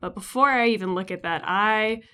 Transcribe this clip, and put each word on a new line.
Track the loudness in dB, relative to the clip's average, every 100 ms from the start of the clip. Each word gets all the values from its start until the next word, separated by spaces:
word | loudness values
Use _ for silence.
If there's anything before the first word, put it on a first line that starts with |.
But | -10
before | -10 -6 2 4
I | 4 4
even | 2 0
look | -2 -4
at | -6
that, | -4 -4 -2
I | 0 2 2 0 -2 -8